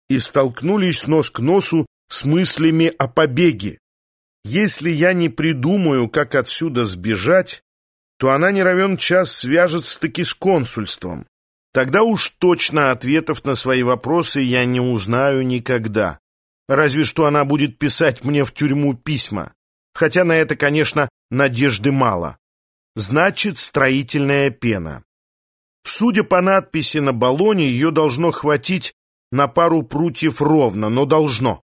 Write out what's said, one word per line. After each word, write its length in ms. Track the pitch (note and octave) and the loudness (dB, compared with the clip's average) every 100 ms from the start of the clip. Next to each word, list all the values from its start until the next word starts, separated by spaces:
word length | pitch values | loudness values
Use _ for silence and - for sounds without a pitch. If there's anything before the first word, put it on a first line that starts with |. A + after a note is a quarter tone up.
| - | -4
и 100 | C3+ | 0
столкнулись 880 | - D3 C3+ A#2+ D3+ G#3 F#3 D3 - | 0 0 0 -2 -2 0 2 0 0
нос 240 | D#3 C#3 | 0 0
к 80 | - | -2
носу 460 | B2 G3 - E3 C#3 _ - | 0 2 2 0 -2 _ -4
с 160 | - | -2
мыслями 680 | C#3 D#3+ F#3 - D#3+ D#3+ E3 - | 2 2 2 2 2 2 0 0
о 80 | B2+ | -2
побеге. 720 | - D#3 B2 F3 A2 G2 - _ _ _ _ _ _ | 0 0 2 0 0 -6 -12 _ _ _ _ _ _
«Если 460 | G#2 D3 G#3+ - D#3+ | -6 -2 0 0 0
я 220 | D#3 F3 | 0 2
не 160 | F3+ E3+ | 2 -2
придумаю, 800 | - D#3+ C#3+ C#3 G3+ E3+ C3+ A#2 | -2 -2 -2 0 0 2 0 0
как 260 | - C#3+ | -2 0
отсюда 500 | C#3 A#2 - E3 B2 | -2 0 -2 -2 -2
сбежать, 760 | A2+ F#2 F#2 G#2 G#2 F#3 F3+ - _ _ _ _ _ - | -4 -4 -4 -2 2 0 0 -8 _ _ _ _ _ -4
то 120 | C3 | 0
она 220 | C#3 F3+ | 2 2
не 100 | G3 | 2
равен 340 | F#3 F3+ G3 F#3 | 2 2 0 -2
час 360 | - F3+ F#3 | 0 2 2
свяжется-таки 920 | - B2 D#3 F3 C3+ A#2 - D#3+ - | 0 0 2 2 0 -2 -2 -4 -2
с 100 | F3 | -2
консульством. 920 | - F#3 F3+ A#2+ - G2+ - F2+ D#2+ - _ _ _ _ | -2 0 0 0 -4 -4 -6 -8 -12 -16 _ _ _ _
Тогда 300 | - C3 E3+ | -2 0 2
уж 280 | A3+ G#3 - | 2 2 -2
точно 600 | - F3+ E3+ - D3+ C#3 | 0 0 2 0 0 0
ответов 540 | B2 B2 D3+ D#3+ C#3+ | 0 0 0 0 -6
на 100 | C#3 | -4
свои 280 | B2+ B2+ B2+ | -2 0 0
вопросы 580 | B2 B2 A#2+ E3 D#3+ C#3+ | 0 -2 0 0 0 0
я 240 | C3 B2+ | 0 0
не 160 | B2 B2 | 0 0
узнаю 600 | B2 A#2+ G2 A#2+ C#3 C3+ | 0 -2 -2 0 0 0
никогда. 760 | B2+ B2 A#2 B2 A2 G#2+ F#2+ D2+ _ _ _ _ - | -2 -4 -2 -4 -2 -2 -2 -6 _ _ _ _ -4
Разве 360 | C3+ D3+ C#3 | 0 2 2
что 220 | D3 - D3+ | -2 0 2
она 180 | D3 | 2
будет 340 | C#3+ D3 C#3+ A#2+ | 0 0 -2 -2
писать 460 | D3 - D#3+ A#2+ | 0 2 2 0
мне 200 | B2+ D3 | -2 -2
в 80 | C3+ | -2
тюрьму 420 | - D3 C#3 C#3+ | -2 -2 0 -2
письма. 580 | B2 - C#3+ - G2+ D#2 _ _ _ _ | -4 -4 -2 -2 -4 -10 _ _ _ _
Хотя 300 | - D#3 F3+ | -2 0 2
на 80 | F3 | 2
это, 240 | D#3+ D#3 D3 | 2 0 0
конечно, 520 | C#3+ D3 D3 D3+ C#3 _ - | 0 0 0 0 -4 _ -6
надежды 600 | B2 C#3 A#2+ C#3 G#2 B2 | 0 0 2 0 0 0
мало. 460 | C#3 B2 F#2+ E2 A#1+ _ _ _ _ _ - | 0 0 -2 -6 -12 _ _ _ _ _ -2
Значит, 600 | G#2+ C#3 F#3 G3 G#3 D#3 | 0 2 2 0 -4 0
строительная 920 | - - C3 C3 C3 D3+ C#3 C#3 C#3 | 0 2 2 0 -2 -2 0 2 0
пена». 540 | A#2+ A#2+ G#2 D#2+ C#2 - _ _ _ _ _ _ _ | -2 -4 -2 -6 -14 -18 _ _ _ _ _ _ _
Судя 420 | - - A#3 G#3 | 0 2 2 2
по 180 | G3+ F#3 | 2 2
надписи 560 | F#3 G3 F#3+ D#3 C#3+ D#3 | 2 2 0 -2 0 0
на 140 | C#3 | 0
баллоне, 580 | B2 B2 C3+ G#3 G#3 C#3+ | 0 0 2 2 2 0
ее 200 | A#2+ D#3 | 0 0
должно 420 | D#3+ D#3 B2 E3+ | 2 0 0 -2
хватить 600 | - D3 D3 - F#3+ - - _ _ - | -2 0 0 -2 -4 -6 -10 _ _ -6
на 160 | B2+ C#3 | -2 0
пару 340 | - E3+ E3 | 2 2 2
прутьев 600 | A#2+ C#3+ E3+ - D#3+ A#2+ | -2 -2 -4 -2 -4 -2
ровно, 480 | D3 D#3+ B2+ G2 G#2+ | 0 2 2 0 -2
но 160 | A#2+ C#3 | 0 2
должно. 560 | D#3 D3+ A2 B2 F#2+ _ | 2 2 0 -2 -4 _